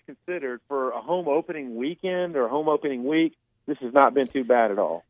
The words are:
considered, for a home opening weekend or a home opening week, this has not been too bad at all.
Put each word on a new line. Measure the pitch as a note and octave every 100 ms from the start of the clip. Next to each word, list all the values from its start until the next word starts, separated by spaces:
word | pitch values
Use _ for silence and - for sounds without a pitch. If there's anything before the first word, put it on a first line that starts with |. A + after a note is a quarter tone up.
| -
considered, | C3+ - F3+ C3+ B2 -
for | C#3 B2+
a | A#2
home | A#2 F3+ D#3+
opening | D3 E3+ D#3 C3 A2+
weekend | C3+ F3 F#3+ F3+ F3+ D3+
or | A#2
a |
home | C#3+ D#3
opening | D3 D3+ B2+
week, | C3 D#3+ E3 - _ _ -
this | C#3+
has | B2
not | C#3 C3+ C3
been | B2+
too | C#3 A#2+
bad | B2 A2
at | G2+
all. | E2 E2+